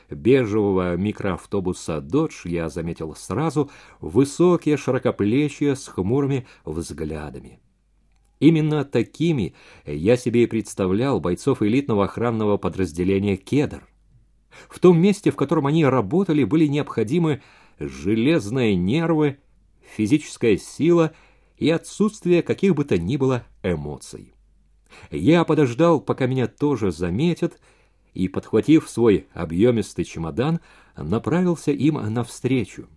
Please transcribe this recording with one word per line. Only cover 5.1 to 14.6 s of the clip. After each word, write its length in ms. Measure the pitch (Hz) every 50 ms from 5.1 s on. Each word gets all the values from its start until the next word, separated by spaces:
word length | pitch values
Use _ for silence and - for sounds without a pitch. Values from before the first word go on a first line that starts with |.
| 101 - 101 104 117 139 151 143 - - 147 143 131
с 140 | - - -
хмурыми 580 | - 98 87 98 123 143 143 131 139 127 - - - _ -
взглядами. 960 | 82 78 85 80 - 76 73 78 76 78 78 76 73 64 - - - - - _ _ _ _ _ _ _ _ _ _ _ _ _ _ _ -
Именно 460 | - 160 160 156 151 151 151 151 139
такими 680 | 139 - 120 113 - - - 151 170 156 127 87 71 - - - - - - -
я 320 | 76 73 76 85 107 127
себе 280 | 123 - 120 113 120 117
и 20 |
представлял 760 | 107 113 113 104 - - - 98 90 95 107 127 139 127 90
бойцов 420 | 76 87 90 - - 139 131 -
элитного 420 | 110 104 117 139 139 123 110 98 98
охранного 520 | 90 - 104 113 120 113 110 107 104 101
подразделения 800 | 95 - 90 82 92 95 80 73 85 90 92 98 98 101 104 95
«Кедр». 520 | - - - 127 143 139 - - - - _ _ _ _ _ _ _ _ _ _ _ _ _ - -